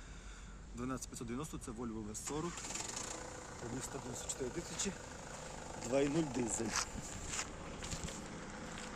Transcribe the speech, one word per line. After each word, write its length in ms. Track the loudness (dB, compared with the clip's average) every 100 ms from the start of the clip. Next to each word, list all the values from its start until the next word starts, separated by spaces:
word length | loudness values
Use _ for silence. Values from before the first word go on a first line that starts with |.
| -6 -8 -8 -8 -8 -8 -6 0
Дванадцять 320 | 2 2 -2
п'ятсот 200 | -4 0
дев'яносто — 300 | 0 0 -2 -4
це 60 |
Volvo 400 | -2 0 0 -2
В 60 | -2
сорок. 360 | 0 2 2 0 -2 -2 -2 -2 -2 -2 -4 -6 -6 -4
Пробіг 240 | 0 0
сто 140 | 0 -2
дев'яносто 320 | -2 -2 -2
чотири 200 | 0 0
тисячі. 420 | 0 0 0 0 0 -4 -6 -6 -6 -6 -6 -4 -2 6
Два 140 | 8
і 80 | 8
нуль 140 | 8 6 4
дизель. 400 | 4 4 4 4 2 -2 -4 -4 -2 -2 -2 -4 -6 -4 -2 -2 -2 -2 -4 -6 -6 -6 -4 -4 -4